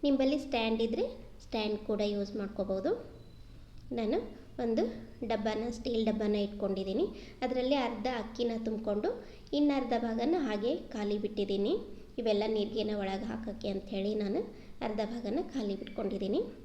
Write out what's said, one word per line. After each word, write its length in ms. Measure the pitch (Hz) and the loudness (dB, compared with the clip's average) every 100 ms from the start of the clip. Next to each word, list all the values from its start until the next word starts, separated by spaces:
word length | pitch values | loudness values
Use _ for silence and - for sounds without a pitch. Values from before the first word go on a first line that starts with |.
ನಿಮ್ಮಲ್ಲಿ 360 | 285 269 269 294 | 6 6 6 4
ಸ್ಟ್ಯಾಂಡ್ 420 | - 240 226 226 | 0 0 2 2
ಇದ್ದರೆ 240 | 226 262 494 - - - | 2 2 0 -2 -14 -16
ಸ್ಟ್ಯಾಂಡ್ 400 | - 226 214 208 | -4 -2 0 -2
ಕೂಡ 220 | - 202 | 0 0
ಯೂಸ್ 340 | 208 202 202 214 | 2 0 -2 -2
ಮಾಡ್ಕೋಬೋದು. 560 | 202 - 190 190 233 480 - - - - - - - - - | -4 -2 0 0 2 0 -4 -14 -16 -16 -16 -16 -16 -14 -6
ನಾನು 260 | 233 214 320 480 - - - | -2 2 0 -2 -12 -14 -2
ಒಂದು 200 | 233 226 226 - - - 226 | 2 2 2 -2 -12 -8 -2
ಡಬ್ಬನ, 420 | 220 214 214 233 | 0 0 0 -2
ಸ್ಟೀಲ್ 360 | 233 262 226 220 | -4 -2 2 2
ಡಬ್ಬನ 300 | 208 208 208 | 2 2 2
ಇಟ್ಕೊಂಡಿದ್ದೀನಿ. 720 | 202 - 196 190 190 202 392 - - - | 0 0 -2 0 0 0 0 -2 -14 -4
ಅದರಲ್ಲಿ 340 | 254 254 254 277 | -2 2 4 4
ಅರ್ಧ 320 | 240 226 254 247 | 2 0 -2 -2
ಅಕ್ಕಿನ 340 | 214 - 233 226 226 | -4 0 0 0 -2
ತುಂಬಿಕೊಂಡು 440 | 220 214 208 320 508 - - - | -2 0 2 2 -2 -8 -16 -2
ಇನ್ನು 220 | 285 294 277 | 4 6 4
ಅರ್ಧ 180 | 240 233 | 2 2
ಭಾಗನ 320 | 233 226 240 349 | 2 2 4 4
ಹಾಗೆ 400 | 269 208 226 330 | 4 2 2 0
ಖಾಲಿ 400 | - 220 208 208 | -2 -2 0 2
ಬಿಟ್ಟಿದ್ದೀನಿ. 560 | 208 - 196 196 202 381 - - - - | 0 0 0 2 4 2 -2 -12 -10 -2
ಇವೆಲ್ಲ 260 | 226 208 220 | 2 4 4
ನೆರಿಗೆನ 480 | 220 208 220 214 208 | 2 2 0 0 0
ಒಳಗೆ 300 | 196 196 226 | 0 -2 -2
ಹಾಕೋಕ್ಕೆ 420 | 220 226 202 208 | -4 -4 -4 -2
ಅಂಥೇಳಿ 480 | 196 - 196 196 214 | -2 -2 -2 0 0
ನಾನು 240 | 202 254 - - - - | 2 0 -2 -8 -14 -6
ಅರ್ಧ 180 | - 214 214 | -2 0 -2
ಭಾಗನ 340 | 240 220 262 - | -2 -2 -2 0
ಖಾಲಿ 220 | 269 208 196 | -2 -2 -2
ಬಿಟ್ಕೊಂಡಿದ್ದೀನಿ. 680 | - - 208 190 196 269 466 - | -6 -4 -2 -2 0 0 0 -6